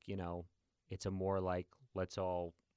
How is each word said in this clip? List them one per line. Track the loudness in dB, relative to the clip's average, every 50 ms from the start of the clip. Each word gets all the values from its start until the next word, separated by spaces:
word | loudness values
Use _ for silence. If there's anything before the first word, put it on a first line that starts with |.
| -8
you | -6 -4
know, | -2 -2 -2 -4 -4 -6 -10 _ _ _ _ _ _ _ _
it's | -8 -4 -2
a | -2
more | 0 2 2 4 4 4
like, | 2 2 0 0 -2 -4 -12 _ -20 -6 -2
let's | -2 -2 0 0 0
all | 0 0 2 0 -2 -4 -6 _ _ _ _